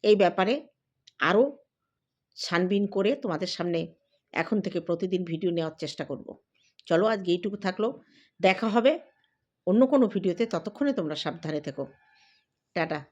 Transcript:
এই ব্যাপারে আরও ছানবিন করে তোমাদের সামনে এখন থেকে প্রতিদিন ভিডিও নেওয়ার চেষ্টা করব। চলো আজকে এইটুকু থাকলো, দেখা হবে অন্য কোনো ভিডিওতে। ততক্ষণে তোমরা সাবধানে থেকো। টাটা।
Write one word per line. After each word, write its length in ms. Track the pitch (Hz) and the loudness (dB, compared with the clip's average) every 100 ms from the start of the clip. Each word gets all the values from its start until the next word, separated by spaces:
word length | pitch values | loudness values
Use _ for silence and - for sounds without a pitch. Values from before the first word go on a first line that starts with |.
এই 120 | - 208 | 4 6
ব্যাপারে 320 | 180 175 185 285 - _ _ _ - _ 156 | 4 4 0 0 -6 _ _ _ -20 _ 2
আরও 140 | 196 277 - _ _ _ _ _ _ _ - | 4 2 0 _ _ _ _ _ _ _ -12
ছানবিন 480 | - 175 180 202 202 | -4 0 2 2 0
করে 160 | 202 196 285 | 0 0 0
তোমাদের 280 | 220 160 180 - | -4 -4 -6 -4
সামনে 240 | 175 170 165 - _ _ _ | -2 -2 -4 -12 _ _ _
এখন 220 | - 214 214 | -6 -2 -2
থেকে 140 | 196 185 170 | -2 -6 -4
প্রতিদিন 340 | 170 185 180 175 | -4 -2 -4 -4
ভিডিও 200 | 165 185 170 | -4 -2 -2
নেওয়ার 200 | 160 160 | -4 -6
চেষ্টা 220 | 151 - 143 | -10 -8 -10
করব। 160 | 135 - - _ _ _ _ - | -10 -12 -18 _ _ _ _ 0
চলো 160 | 165 214 | 2 4
আজকে 140 | 214 185 | 0 0
এইটুকু 220 | 175 196 202 196 | -2 -2 -4 -4
থাকলো, 220 | 185 190 - _ _ _ _ | -2 -4 -4 _ _ _ _
দেখা 280 | 185 190 226 | 2 2 2
হবে 180 | 220 240 320 - _ _ _ _ _ - | 4 4 2 -6 _ _ _ _ _ 2
অন্য 160 | 208 262 | 4 6
কোনো 120 | 277 220 | 6 4
ভিডিওতে। 300 | 202 190 170 226 | 2 -2 -2 -2
ততক্ষণে 380 | 190 202 - 285 262 | -2 -6 -2 -2 0
তোমরা 180 | 156 147 | -4 -4
সাবধানে 360 | 160 165 156 151 147 | -6 -6 -6 -6 -6
থেকো। 180 | 139 139 _ _ _ _ _ _ _ _ - | -8 -10 _ _ _ _ _ _ _ _ -4
টাটা। 240 | 160 151 139 | -4 -4 -8